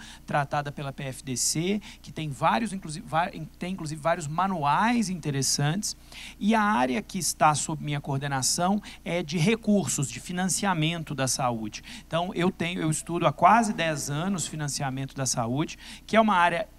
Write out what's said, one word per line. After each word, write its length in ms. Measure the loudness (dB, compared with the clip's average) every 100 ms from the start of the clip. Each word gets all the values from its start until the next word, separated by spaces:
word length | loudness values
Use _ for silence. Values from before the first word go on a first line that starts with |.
| -6 -16
tratada 460 | -4 -2 0 -2 -4
pela 220 | -6 -8
P 100 | -8
F 220 | -8 -8
D 120 | -6 -2
C, 460 | -2 0 0 -2 -4 -16
que 120 | -14
tem 160 | -8 -8
vários, 440 | 0 2 2 0
inclusive, 320 | -6 -8 -12
va-, 260 | -2 0 0 -4 -12 -8
tem, 140 | -8
inclusive, 280 | -6 -6 -2
vários 280 | 0 0 -2
manuais 800 | -2 0 0 2 4 4 2 0
interessantes. 880 | -2 -2 -2 0 2 0 0 -4 -8 -14 -16 -16 -2
E 160 | 2
a 80 | 4
área 400 | 4 4 2 0
que 160 | -4 -4
está 340 | -4 4 4 4
sob 260 | 0 -4
minha 180 | -4 -4
coordenação 800 | -2 -4 -2 0 0 2 2 0 -2 -10
é 160 | -4 -2
de 280 | 0 2 4
recursos, 600 | 4 4 2 2 -2 -2
de 100 | -6
financiamento 920 | -6 -2 0 0 2 2 2 0 -4
da 120 | -2 -2
saúde. 560 | 0 0 -2 -4 -10 -14 -16 -4
Então, 280 | -2 -2
eu 160 | 0 0
tenho, 320 | 0 -2 0
eu 80 | 0
estudo 360 | -2 -2 2 2
há 60 |
quase 400 | 6 8 8 4
dez 380 | 0 0 -2 -2
anos 360 | -2 -2 -2 -4
financiamento 680 | -4 -4 -2 -2 -4 -6
da 100 | -4
saúde, 540 | -2 0 0 0 -2 -6 -16 -16 2
que 100 | 4
é 40 |
uma 140 | 6
área 340 | 6 4 2 -4